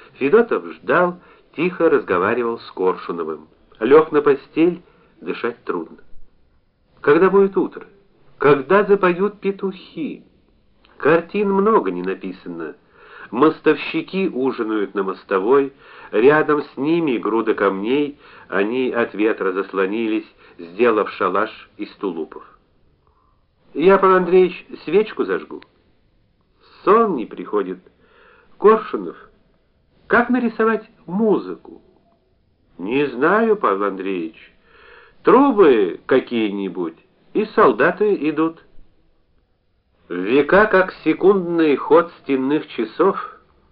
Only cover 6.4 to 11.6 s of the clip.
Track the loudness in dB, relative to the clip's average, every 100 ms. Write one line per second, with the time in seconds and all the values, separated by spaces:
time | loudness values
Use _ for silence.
6.4 | _ _ _ _ _ _ 2 4 4 4
7.4 | 2 0 -4 -6 -20 _ _ _ _ 0
8.4 | 2 2 2 2 2 2 2 0 -4 -4
9.4 | -8 -6 -8 -10 -16 -10 -10 -12 _ _
10.4 | _ _ _ _ _ -4 2 2 0 -2
11.4 | 0 0